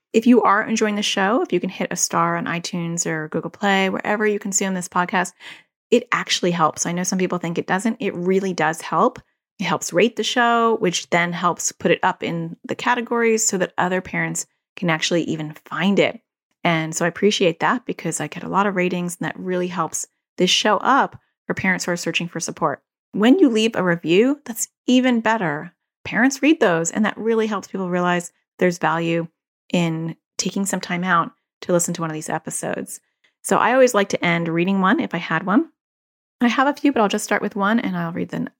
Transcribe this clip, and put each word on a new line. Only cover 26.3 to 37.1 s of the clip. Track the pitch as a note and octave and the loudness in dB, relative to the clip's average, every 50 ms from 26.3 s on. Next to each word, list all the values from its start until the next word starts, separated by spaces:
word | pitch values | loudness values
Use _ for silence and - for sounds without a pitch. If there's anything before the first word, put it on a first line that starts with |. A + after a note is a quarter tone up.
| C#4 - - | 2 2 2
read | C#4+ E4 - | 2 4 4
those, | A#3+ G3+ E3+ E3 E3 E3+ | 4 4 4 2 0 -2
and | - - G#3+ | 0 0 0
that | G3+ - | 0 -2
really | - G#3 A3+ A#3 A3 A3 | -2 -2 0 0 0 0
helps | A3 G#3+ F#3+ F3+ - | 0 -2 -6 -6 -8
people | - F#3+ F#3+ F3+ | -8 -6 -4 -2
realize | F3+ F3+ F3 F3+ F3 F3 F3 - - _ _ _ _ - | -2 0 0 2 0 0 -2 -6 -12 _ _ _ _ 0
there's | F3+ F3+ F3 | 0 0 2
value | - - D#3 D#3+ E3 E3+ E3 E3 E3+ E3 E3 - _ _ _ _ _ _ - - | 2 0 0 0 0 0 0 0 -2 -2 -4 -10 _ _ _ _ _ _ -2 0
in | F3+ E3+ E3+ D#3+ D#3+ D#3+ E3 E3 - _ _ _ | 0 2 0 0 -2 -4 -6 -8 -10 _ _ _
taking | - - F#3 - G3 G3 | -8 -6 -4 -4 -4 -4
some | G3 - F#3 | -2 -4 -4
time | - - F3+ F3 F3+ | -4 -4 -4 -4 0
out | F#3 F3+ E3+ D#3+ - - _ _ _ _ _ - | 2 2 2 2 -2 -6 _ _ _ _ _ -2
to | - F3+ | 0 0
listen | F3 E3+ - F3 | 0 0 0 -4
to | F3 E3 | -4 -6
one | D#3+ | -6
of | D#3 | -6
these | D#3 D#3 - | -8 -6 -4
episodes. | - D#3+ - E3+ E3 - - - - - - - - - _ _ _ _ _ _ _ _ - | -6 -6 -6 -8 -8 -8 -6 -6 -6 -6 -8 -10 -14 -18 _ _ _ _ _ _ _ _ -2
So | - G3 | 0 2
I | E3 - G#3+ B3 | 4 4 4 6
always | C4+ C4 B3 A3+ | 6 6 6 4
like | G#3 G3 - | 2 0 0
to | - - - | -2 -2 0
end | F3 E3+ E3+ E3+ E3 | 0 0 0 0 0
reading | D#3+ E3+ F3 F#3 G3 G3 F#3 | 0 0 0 2 2 2 2
one | F#3 G#3+ A3+ | 2 2 2
if | - G3 - | 0 -2 -6
I | E3+ | -8
had | E3+ - E3+ D#3+ F3 | -6 -4 -4 -2 -2
one. | F#3 F#3+ C4 E4+ D#4+ _ _ _ _ _ _ _ _ _ _ _ _ _ _ B3 | 2 2 2 0 0 _ _ _ _ _ _ _ _ _ _ _ _ _ _ 0
I | A#3+ | 0
have | A3+ - C4 | 2 2 2
a | C#4+ C#4+ - | 2 0 2
few, | - C#4+ C4+ | 0 2 2
but | B3 | 4
I'll | G#3+ | 2
just | G3+ | 2